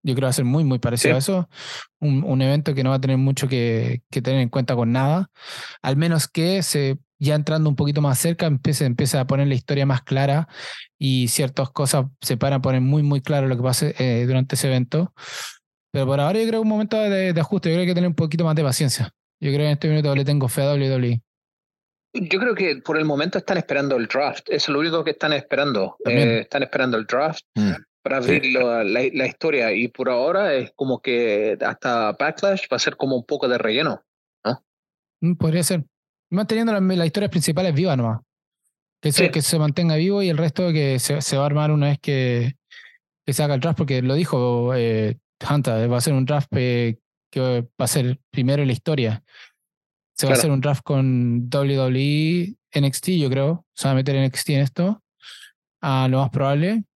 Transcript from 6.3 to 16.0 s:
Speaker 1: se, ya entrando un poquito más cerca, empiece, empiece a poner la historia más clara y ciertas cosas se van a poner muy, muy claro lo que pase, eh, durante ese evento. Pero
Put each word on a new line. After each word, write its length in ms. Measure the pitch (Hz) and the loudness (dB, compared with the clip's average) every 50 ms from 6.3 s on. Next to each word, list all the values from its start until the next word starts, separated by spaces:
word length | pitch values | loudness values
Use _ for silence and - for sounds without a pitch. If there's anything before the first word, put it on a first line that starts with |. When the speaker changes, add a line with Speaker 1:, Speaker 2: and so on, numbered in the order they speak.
| _ 165 160 180 190 196 | _ -2 0 2 0 0
Speaker 1:
se, 360 | 170 - - 147 139 135 135 139 _ _ _ _ | -2 -2 -2 0 0 0 -2 -4 _ _ _ _
ya 160 | 143 143 151 | 0 2 2
entrando 340 | 151 147 160 156 160 156 151 | 2 0 0 0 2 2 2
un 60 | 143 | 2
poquito 260 | 123 151 147 143 151 | 0 0 0 0 0
más 160 | 147 143 127 - | 2 2 2 2
cerca, 260 | - 165 170 - 180 | 0 -2 0 0 0
empiece, 400 | 165 143 131 - - 143 - 151 | 0 0 0 0 -2 0 0 0
empiece 320 | 127 120 - 147 135 - 135 | 0 0 0 0 0 2 0
a 80 | 127 | 0
poner 220 | 127 135 139 143 143 | 0 0 2 2 2
la 60 | 135 | 0
historia 320 | 123 - - 147 139 139 | -2 -2 -2 0 0 2
más 160 | 139 131 127 | 2 0 0
clara 440 | - - - 135 139 139 143 156 165 - - - - - - - - _ _ _ | -2 -2 0 0 2 2 2 0 -2 -4 -10 -16 -16 -14 -16 -16 -18 _ _ _
y 260 | 143 135 131 127 123 117 | -2 0 2 2 2 0
ciertas 420 | - - 143 131 139 - 135 - | 0 -2 -2 -2 -2 -4 -4 -4
cosas 360 | _ - 143 135 - 139 131 135 - _ | _ -2 0 0 2 0 0 -2 -6 _
se 160 | - - 127 | -4 -4 -2
van 160 | 110 139 139 | 0 0 0
a 100 | 139 135 | 0 0
poner 180 | 131 139 127 127 | 0 0 2 2
muy, 220 | 127 131 143 151 | 2 2 2 2
muy 180 | 147 143 143 135 | 2 2 0 0
claro 280 | 131 - 151 143 135 131 | 0 0 0 0 2 0
lo 80 | 127 | 0
que 60 | 117 127 | 0 0
pase, 300 | 131 123 - 151 147 - - | 0 0 0 -2 -2 -2 0
eh, 260 | 127 127 117 117 120 | 0 0 2 2 0
durante 300 | 127 131 131 131 135 - | 2 2 0 0 0 -2
ese 140 | 123 - 135 | -2 0 0
evento. 440 | 131 127 123 117 - 156 180 - _ - - - - - - - - _ _ _ _ _ _ _ | 0 0 0 0 0 -2 -2 -2 _ -16 -18 -14 -14 -12 -12 -14 -16 _ _ _ _ _ _ _
Pero 140 | - 143 | -4 -2